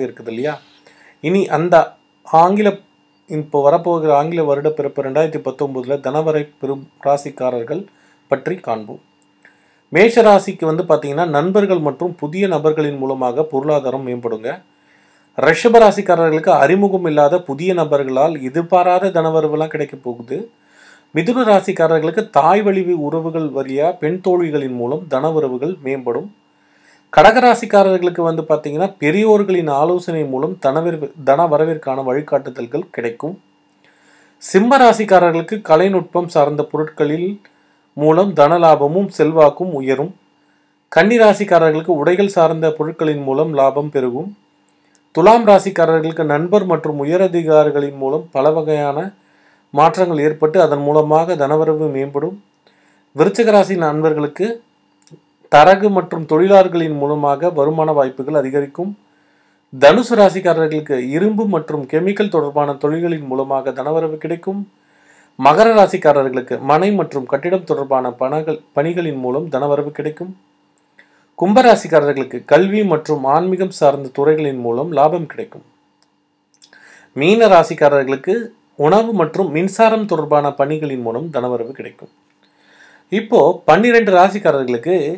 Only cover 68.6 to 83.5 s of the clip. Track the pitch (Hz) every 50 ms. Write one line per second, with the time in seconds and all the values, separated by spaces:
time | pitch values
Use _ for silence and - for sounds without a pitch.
68.6 | - _ _ - 143 160 175 180 170 160 143 135 127 127 123 139 175 165 - 131
69.6 | 143 143 143 143 143 147 147 - 147 156 151 - 175 185 190 _ _ _ _ _
70.6 | _ _ _ _ _ _ _ _ _ _ _ _ _ _ _ - 170 185 214 254
71.6 | 254 247 214 - - 170 165 156 147 143 143 135 131 - - 120 - - 147 151
72.6 | 185 196 196 214 214 196 160 151 156 - 156 143 131 131 143 160 180 185 185 180
73.6 | 190 190 - - 160 143 139 139 139 131 - - 139 151 156 156 156 143 135 127
74.6 | 120 117 117 120 143 175 165 139 139 156 165 175 165 - - - - - - -
75.6 | - _ _ _ _ _ _ _ _ _ _ _ _ _ _ _ _ _ _ _
76.6 | _ _ _ - _ - - - _ _ _ 131 139 170 208 233 226 208 196 170
77.6 | 160 - 170 151 151 143 143 143 135 127 135 131 - - 190 240 226 - - _
78.6 | _ _ _ - 143 151 180 208 226 226 226 196 165 151 156 - 196 170 139 156
79.6 | 180 190 190 - 226 220 220 220 214 208 185 156 151 147 151 147 143 143 139 -
80.6 | 143 139 156 156 156 143 135 127 120 117 113 120 156 170 147 135 120 123 123 120
81.6 | 117 120 135 - 110 - - _ - - _ _ _ _ _ _ _ _ _ _
82.6 | _ _ _ _ - _ _ _ _ _ - 208 220 - 254 202 139 156